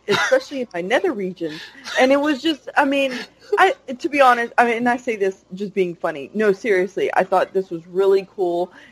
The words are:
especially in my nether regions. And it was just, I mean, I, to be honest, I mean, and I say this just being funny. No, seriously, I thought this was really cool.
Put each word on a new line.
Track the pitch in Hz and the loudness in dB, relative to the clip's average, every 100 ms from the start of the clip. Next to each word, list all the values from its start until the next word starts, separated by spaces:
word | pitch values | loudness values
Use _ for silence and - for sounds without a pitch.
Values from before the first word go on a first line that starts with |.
| - | -2
especially | 196 202 262 - 277 | -2 2 0 0 -8
in | 240 | -8
my | 175 | -8
nether | 185 262 381 | -2 -2 0
regions. | 220 185 180 165 156 - - - - | -4 -6 -6 -8 -10 -14 -18 -6 0
And | 262 | 4
it | 285 | 4
was | 294 262 | 2 -2
just, | 330 294 - - | -4 -6 -4 0
I | |
mean, | 269 277 269 240 - _ - 403 | 0 0 -2 -4 -12 _ -4 2
I, | 370 - - 247 | 2 0 -8 -8
to | 339 | -2
be | 285 | 4
honest, | 262 240 233 - | 4 4 2 2
I | 240 | 2
mean, | 226 | 2
and | 247 | 0
I | 254 | -2
say | 254 220 | -4 -2
this | 190 190 _ | -2 -4 _
just | 185 202 | -10 -6
being | 202 180 165 | -2 -2 -2
funny. | 170 156 135 | -6 -6 -8
No, | 208 214 | -2 0
seriously, | 190 240 185 190 - 139 | 0 0 0 0 -2 -2
I | - | 0
thought | 190 185 147 | 2 2 0
this | 190 190 | -2 -4
was | 170 175 | -8 -6
really | 180 196 196 185 - | 0 2 2 0 -4
cool. | 180 175 175 - - | -2 -2 -6 -10 -20